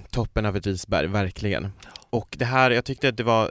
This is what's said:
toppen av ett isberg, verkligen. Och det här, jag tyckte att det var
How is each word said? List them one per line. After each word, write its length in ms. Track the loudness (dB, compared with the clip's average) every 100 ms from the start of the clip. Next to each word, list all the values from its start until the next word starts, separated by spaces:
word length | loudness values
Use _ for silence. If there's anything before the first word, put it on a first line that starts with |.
| -4
toppen 360 | -2 0 0 0
av 100 | 0
ett 100 | -2
isberg, 400 | -4 0 0 2
verkligen. 680 | 0 -2 -2 -2 -2 -4 -10 -18 -20 -4
Och 180 | -4 -4 -4
det 60 |
här, 260 | 0 4 4
jag 140 | 4
tyckte 240 | 0 -2 -2
att 80 | 0
det 60 |
var 280 | 2 2 0